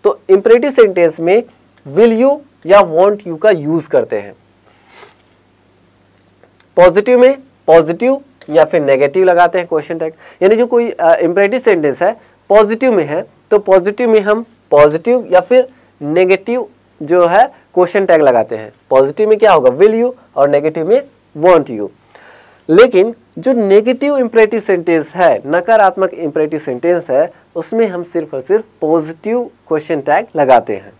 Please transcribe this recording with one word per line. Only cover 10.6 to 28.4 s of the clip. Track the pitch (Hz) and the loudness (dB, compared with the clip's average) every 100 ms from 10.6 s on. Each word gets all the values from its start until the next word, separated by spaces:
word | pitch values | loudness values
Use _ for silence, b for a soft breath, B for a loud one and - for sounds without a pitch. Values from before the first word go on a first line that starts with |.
| 240 | 0
कोई, | 240 233 | -2 -4
अ, | - 165 | -2 0
imperative | 170 170 175 196 175 | 2 0 0 -2 0
sentence | 208 180 147 131 | 0 0 -2 -2
है, | 175 - b b _ | -4 -4 b b _
positive | 202 208 226 262 | 2 2 0 0
में | 208 | 0
है, | 143 156 - _ _ | -2 -8 -10 _ _
तो | 208 | -2
positive | 202 185 185 208 240 | 2 2 0 -4 0
में | 220 | 0
हम | 202 214 233 _ _ | 0 -4 -6 _ _
positive | 143 147 160 233 247 - | 2 2 2 -2 -4 0
या | 269 | -2
फिर | 269 254 254 b b b | 2 0 0 b b b
negative | 147 165 185 190 190 247 220 _ _ _ | -4 -2 0 -2 -2 -8 -8 _ _ _
जो | 151 180 170 | -2 0 2
है | 190 247 b b | 2 0 b b
question | 180 175 208 190 | -2 -2 -2 2
tag | 165 | 2
लगाते | 143 120 110 110 | 2 0 -4 -8
हैं। | 107 _ _ | -12 _ _
Positive | 135 139 143 214 | 0 0 -2 -2
में | 214 | 2
क्या | 214 | 2
होगा? | 170 127 | 4 2
will | 131 208 | 2 0
you, | 226 247 254 b - | 2 -4 -6 b -2
और | 143 | 0
negative | 143 156 160 160 | 0 -2 -6 -2
में | 247 285 _ _ 151 | -2 -4 _ _ -2
want | 175 165 135 | 2 2 0
you। | 110 98 _ b b b b b b b | -10 -10 _ b b b b b b b
लेकिन | 160 247 185 214 233 _ - | 4 4 2 -2 -6 _ -8
जो | 247 | -4
negative | 247 202 196 214 262 285 285 | -2 2 2 2 -4 -2 -2
imperative | 240 226 214 220 | -2 0 0 -2
sentence | 202 180 170 165 143 | -4 -4 0 -2 -2
है, | 175 170 113 135 | 0 0 0 -2
नकारात्मक | 170 196 220 196 185 185 | -4 0 2 2 0 -6
imperative | - 160 156 151 151 | -4 -6 -4 -4 -6
sentence | 147 123 170 175 - | -8 -6 -2 -2 -2
है, | 131 156 b b | -2 -2 b b
उसमें | 170 165 226 226 | -12 -6 -4 -4
हम | 180 | -4
सिर्फ | 175 170 156 | -8 -8 -8
और | 135 | -12